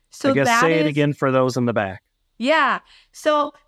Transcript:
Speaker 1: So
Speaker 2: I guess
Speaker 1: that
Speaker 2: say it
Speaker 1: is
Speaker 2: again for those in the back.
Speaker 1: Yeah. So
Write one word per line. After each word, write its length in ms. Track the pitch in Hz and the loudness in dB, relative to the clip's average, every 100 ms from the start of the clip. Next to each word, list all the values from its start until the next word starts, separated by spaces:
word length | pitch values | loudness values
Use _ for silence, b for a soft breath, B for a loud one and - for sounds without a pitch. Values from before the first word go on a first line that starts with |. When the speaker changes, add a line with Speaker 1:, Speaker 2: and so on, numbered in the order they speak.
| _ | _
Speaker 1:
So 220 | - - | -6 0
Speaker 2:
I 20 | |
guess 140 | 139 185 | 2 2
Speaker 1:
that 140 | 233 | 2
Speaker 2:
say 180 | 165 160 | 2 2
it 60 | 151 | 0
Speaker 1:
is 40 | |
Speaker 2:
again 240 | 147 147 | 0 0
for 180 | 139 135 | 0 0
those 260 | 131 127 127 | 2 0 0
in 80 | 120 | -2
the 80 | |
back. 300 | 110 98 87 _ _ _ - | -2 -4 -8 _ _ _ -8
Speaker 1:
Yeah. 420 | 247 311 262 202 _ b b | -2 0 0 -2 _ b b
So 420 | - 311 294 294 - | -6 -2 0 -2 -8